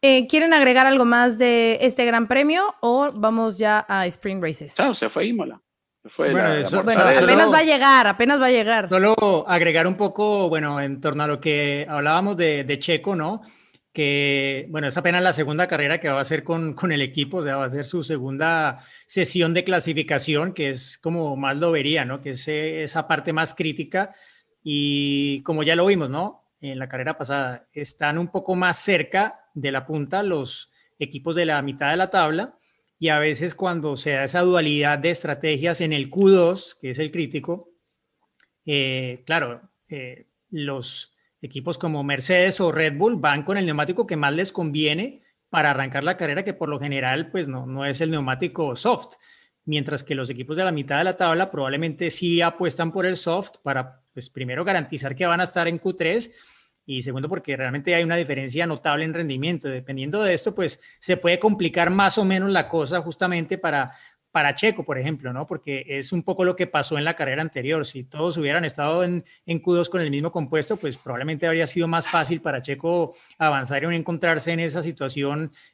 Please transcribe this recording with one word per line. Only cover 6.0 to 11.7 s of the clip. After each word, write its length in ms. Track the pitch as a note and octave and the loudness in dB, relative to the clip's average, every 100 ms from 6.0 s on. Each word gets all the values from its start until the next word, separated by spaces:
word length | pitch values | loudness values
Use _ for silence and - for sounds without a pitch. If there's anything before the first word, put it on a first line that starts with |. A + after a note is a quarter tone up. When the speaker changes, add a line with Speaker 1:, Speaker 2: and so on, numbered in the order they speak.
Speaker 2:
Se 60 | A2 | -14
fue 220 | - D#3 | -2 0
Speaker 3:
Bueno, 160 | - - | 2 2
Speaker 2:
la, 60 | |
la 60 | D3+ | 2
Speaker 3:
eso, 200 | C#3 G3 | 0 0
Speaker 1:
Bueno, 180 | G#3+ A3 | 2 6
Speaker 2:
mortadela. 200 | - C3+ | 8 8
Speaker 3:
solo 120 | - | 8
Speaker 1:
apenas 200 | C#4+ E4 | 8 8
va 60 | D#4 | 8
a 40 | |
llegar, 420 | D#4+ C#4 C4+ C4 G#3+ | 6 6 8 8 8
apenas 340 | G3 A#3+ C#4+ | 4 4 4
va 60 | C4 | 4
a 40 | |
llegar. 380 | B3 G#3+ A3+ F#3+ | 4 4 2 4
Speaker 3:
Solo 560 | F#3 G3+ A3 G#3 E3+ - | 4 6 6 4 4 4
agregar 400 | F3 E3 D#3+ F3 | 2 4 4 4
un 100 | F#3+ | 2
poco, 520 | G3+ G3+ G#3 G3+ F3+ | 0 0 0 2 2
bueno, 320 | D#3 D3+ C#3+ | 0 0 -2
en 180 | C#3 C#3 | -4 -4
torno 220 | D3+ D3 | -2 0
a 20 | D3 | -2
lo 120 | C#3+ | 0
que 460 | D#3+ D3 C#3+ | 0 2 2